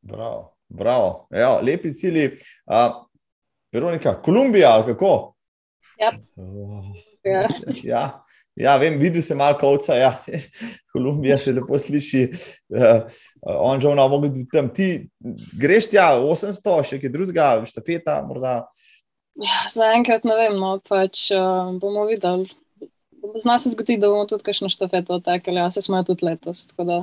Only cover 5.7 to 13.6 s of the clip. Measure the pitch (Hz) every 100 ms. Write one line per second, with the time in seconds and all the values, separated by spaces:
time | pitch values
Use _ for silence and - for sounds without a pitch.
5.7 | _ _ _ 220 220 _ - 92 101 101
6.7 | 101 98 98 _ _ 196 190 220 - -
7.7 | 254 - 120 - - _ _ _ - 135
8.7 | 139 156 147 165 170 151 143 143 143 139
9.7 | 143 139 127 127 - - 156 - - 233
10.7 | 202 _ - 127 147 135 139 139 127 123
11.7 | 135 - 143 139 131 123 87 - - _
12.7 | 107 120 113 - - - _ - 90